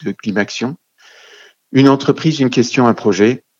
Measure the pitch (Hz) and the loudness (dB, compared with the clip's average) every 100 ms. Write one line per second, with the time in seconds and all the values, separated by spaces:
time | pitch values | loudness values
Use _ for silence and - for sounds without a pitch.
0 | 151 - 107 104 98 - 120 165 _ _ | -10 -8 -6 -6 -6 -6 -8 -10 _ _
1 | _ - - - - _ _ 135 139 135 | _ -20 -20 -20 -20 _ _ 4 4 4
2 | 147 - 160 147 131 131 117 135 120 - | 0 -2 -2 0 0 0 0 0 0 0
3 | 107 92 110 135 _ | -2 2 0 0 _